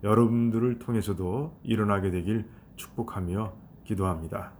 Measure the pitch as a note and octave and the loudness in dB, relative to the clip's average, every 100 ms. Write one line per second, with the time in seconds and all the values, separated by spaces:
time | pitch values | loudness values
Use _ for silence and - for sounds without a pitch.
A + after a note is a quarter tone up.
0 | G#2 G#2+ A#2 A#2 A#2 A2+ B2 A#2+ - A#2 | 4 6 6 4 2 2 0 -2 -2 -2
1 | G2+ F#2 F2+ A2+ D3+ - - A2 G#2 G2 | 0 -2 -2 -4 -6 -8 -2 0 2 2
2 | F#2+ F2+ F2 A2 G#2+ - - - - - | 2 0 0 -2 -2 -14 -20 -18 -14 -8
3 | A#2+ G#2 F2+ F#2+ A2 - - - - G2+ | -8 -4 -4 -2 -4 -8 -20 -20 -6 -2
4 | F#2+ E2 D#2+ G2 F#2 - | 0 -2 -6 -8 -10 -16